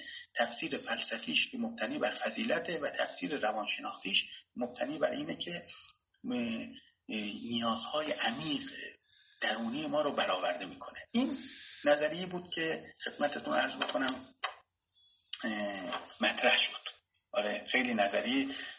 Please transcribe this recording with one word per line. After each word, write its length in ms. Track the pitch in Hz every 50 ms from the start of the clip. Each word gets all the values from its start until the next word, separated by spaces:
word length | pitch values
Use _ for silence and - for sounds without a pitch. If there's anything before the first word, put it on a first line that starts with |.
| - - - - - - -
تفسیر 420 | - 120 117 - - 113 - - 117
فلسفیش 760 | - - 117 - - - 113 113 - - 104 - - -
که 60 | - 117
مبتنی 400 | 117 113 - - - - 143 147
بر 180 | 123 123 -
فضیلته 640 | - 123 120 - 127 113 120 147 165 - - 170 151
و 100 | 143 131 - -
تفسیر 380 | 131 - - - - 175 151 123
روانشناختیش 920 | - 107 107 107 104 - - - - 110 - - - 95 98 - - - - - - _ _
مبتنی 440 | - 123 - - - - - - -
بر 120 | - -
اینه 240 | - - 147 165 -
که، 260 | - - 175 175 170 - - - - - - - _ _ _ _ _ - 240
اه، 60 | 247 120 233 233 - - - - - - - _ _ _ _ -
اه، 80 | 110 107 104 104 - - 120 117
نیازهای 600 | 120 117 117 117 113 117 - - 147 151 156 151
عمیق 600 | - - - - 117 143 160 156 143 - - - - - - - - - _ _ _ - - _ _ _
درونی 460 | - - 226 233 233 226 - 151 160 147
ما 140 | 139 151
رو 140 | 147 143 117
برآورده 500 | - - - - - - 147 - - 143
می‌کنه. 340 | - - - - - - - - -
این 260 | - 233 269 320 - - - - - - - - - - -
نظریه 400 | 147 147 147 151 156 165 175 185
بود 240 | 180 180 175 - - -
که 400 | 170 160 160 160 160 - - - - -
خدمتتون 500 | - - - 147 143 - - - 147 151
عرض 220 | 127 127 135 -
بکنم، 500 | 135 - - - 131 135 127 131 120 - - - _ - - - - - _ _ _ _ _ _ _ _ _ _ _ _ _ - - -
اه، 580 | 113 107 104 104 101 101 98 92 87 - - - - - -
مطرح 360 | 107 104 - - - 123 - -
شد. 260 | - - - - - - - - _ _ _ _ _ _ -
آره، 320 | - 104 104 104 104 - -
خیلی 220 | - 127 123 123 117
نظریهٔ 640 | 107 101 95 - - - 113 131 139 135 135 - - - - -